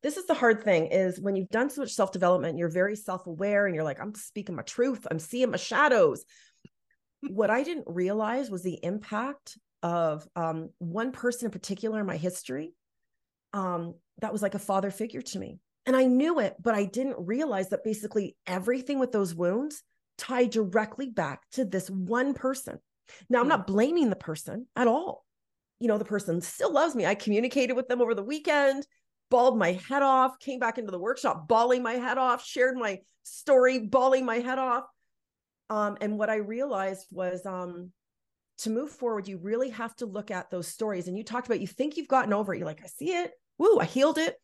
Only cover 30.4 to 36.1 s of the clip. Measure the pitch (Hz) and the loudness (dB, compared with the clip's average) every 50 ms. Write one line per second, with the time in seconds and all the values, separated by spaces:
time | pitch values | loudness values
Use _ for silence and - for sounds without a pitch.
30.4 | - 277 262 247 247 226 233 254 226 202 185 180 180 220 254 - - - - 165 | -10 -8 -4 -2 -2 -2 -2 -4 -6 -6 -6 -6 -4 -4 -4 -2 0 -2 -2 -2
31.4 | 156 - 233 220 233 247 247 247 247 226 240 247 240 254 247 262 262 254 247 262 | 2 4 4 6 6 6 4 2 2 -2 -2 -2 -2 -2 0 2 2 2 2 0
32.4 | - - - - 247 262 254 254 233 214 196 185 - _ _ _ _ - - - | -2 -8 0 2 2 2 2 0 -2 -4 -4 -6 -10 _ _ _ _ -18 -18 -10
33.4 | - - 277 254 247 254 262 254 220 202 - 269 254 262 262 269 262 247 226 240 | 2 6 6 8 8 6 4 2 -2 2 2 4 6 6 6 4 4 2 -2 -2
34.4 | 240 247 254 262 262 254 240 254 262 - _ _ _ _ _ _ _ _ _ _ | -2 -2 -2 -2 0 0 0 0 -2 -6 _ _ _ _ _ _ _ _ _ _
35.4 | _ _ _ _ _ _ 220 214 208 208 202 208 214 208 | _ _ _ _ _ _ -2 0 0 0 -2 -2 -4 -2